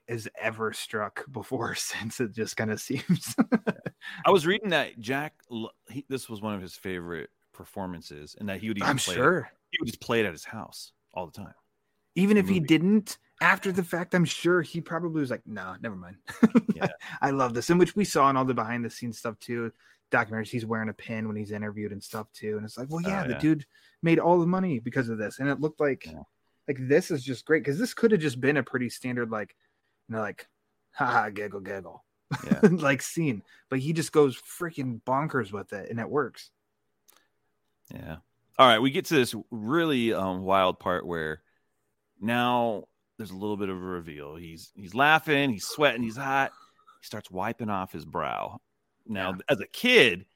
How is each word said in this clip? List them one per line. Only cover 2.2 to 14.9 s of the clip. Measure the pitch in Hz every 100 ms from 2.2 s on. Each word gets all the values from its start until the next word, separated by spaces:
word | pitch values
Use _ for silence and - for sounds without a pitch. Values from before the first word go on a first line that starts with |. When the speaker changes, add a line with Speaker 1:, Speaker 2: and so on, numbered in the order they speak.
Speaker 1:
it | 117
just | 104 107 -
kinda | 110 107
seems. | - 131 - 180 - - 226 240 - -
<laughs> | - - - - 165
Speaker 2:
I |
was | 190 151
reading | 214 214
that | 156 120 -
Jack, | 107 139 151 - -
l-, | 117 110 - -
he, | 127 139
this | 131 -
was | 107
one | 107
of | 101
his | 92
favorite | - 98 90 85 82 - _ _
performances, | - 90 - 92 85 - 73 76 -
and | 104
that | 95
he | 110
would | 101
even | 143
Speaker 1:
I'm | 135
Speaker 2:
play | - 87
it, |
Speaker 1:
sure. | 139 180 120 _ _
Speaker 2:
he | -
would | 117
just | -
play | - 117
it | 104
at |
his | 78 -
house | 110 - - - _ _
all | - 87
the |
time. | - 82 - _ _ _ _ _ 170
Speaker 1:
Even | 196 208
Speaker 2:
The |
Speaker 1:
if | 190
he |
Speaker 2:
movie. | 190 147
Speaker 1:
didn't, | 156 180 214 202 - _ -
after | 170 190 196
the | 185
fact, | 175 170 175
I'm | 185
sure | 156 - 165 180
he | 151 170
probably | -